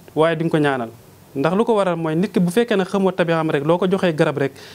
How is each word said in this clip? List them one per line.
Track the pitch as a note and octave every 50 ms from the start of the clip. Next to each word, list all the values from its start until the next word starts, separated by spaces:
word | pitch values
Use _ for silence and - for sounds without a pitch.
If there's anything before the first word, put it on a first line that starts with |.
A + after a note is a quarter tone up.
| - - -
waaye | D3 D#3 E3 E3
duñ | D#3+ E3 E3
ko | E3
ñaanal. | D#3 D3 C#3+ C3+ B2+ A#2 A2+ - - - - - - - - -
Ndax | C3+ C#3 D#3+ F3+
lu | G3+ A#3
ko | A#3+ A3+
waral | G3+ G3 F#3 E3+
mooy | E3 D#3+ D#3 D#3
nit | E3 G3 -
ki | - A3+
bu | F3 F3
fekkee | - A#3+ A#3 A#3 A3
ne | F#3+ F#3
xamoo | - - G3 F#3+ F#3
tabiaxam | F3+ F#3 F3 E3+ E3 D#3+ D#3+ D#3+
rek, | D#3 C#3+ C#3+
loo | D#3 E3+
ko | F3 G3 F#3
joxee | G3 F#3 G3 F3 D#3+
garab | D3 D#3+ D#3 C#3 C3+
rek, | C#3 C3+ C3+ - - -